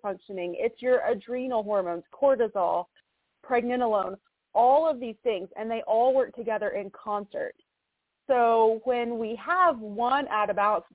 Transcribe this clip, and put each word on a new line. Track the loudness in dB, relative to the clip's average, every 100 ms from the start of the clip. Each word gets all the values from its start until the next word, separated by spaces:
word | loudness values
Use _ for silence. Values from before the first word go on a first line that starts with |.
functioning, | -4 -8 -10 -8 -8 -4
it's | -4 -4
your | 0 0 2
adrenal | -4 -4 -8 -4 -4
hormones, | -2 -2 -2 -6 -10
cortisol, | 0 2 2 0 0 0 -2 -4 _ _ _ _ _ -2
pregnenolone, | -2 0 0 0 0 -2 -8 _ _ _
all | 2 6 6 4
of | -2
these | -6 -6
things, | -4 -4 -6 -10
and | -6
they | -6 0
all | 2 4
work | 2 0
together | -4 -6 -4 -2
in | -4 -8
concert. | -10 -6 -6 -6 -8 -10 -10 _ _ _ _ _ _ -2
So | 2 4 4 4 2
when | -2 -2 -2 -4
we | -6 -6
have | -2 2 4 2
one | -6 -4 0 0 0
out | 0 0
of | 2
balance, | 2 2 -2